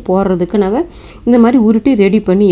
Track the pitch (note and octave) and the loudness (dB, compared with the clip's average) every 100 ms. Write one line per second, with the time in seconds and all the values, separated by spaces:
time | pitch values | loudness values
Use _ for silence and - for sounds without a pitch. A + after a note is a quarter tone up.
0 | - F#3 G3 F3+ F3 G#3+ F#3+ A#3 E4+ - | -4 -2 -2 -2 -2 -2 -2 -4 -6 -12
1 | - - - A#3+ A#3 C4 G#3+ A3 C#4 B3 | -20 -8 0 2 2 2 2 0 0 0
2 | G3 G#3+ G#3 F#3 G#3 | 0 0 0 0 2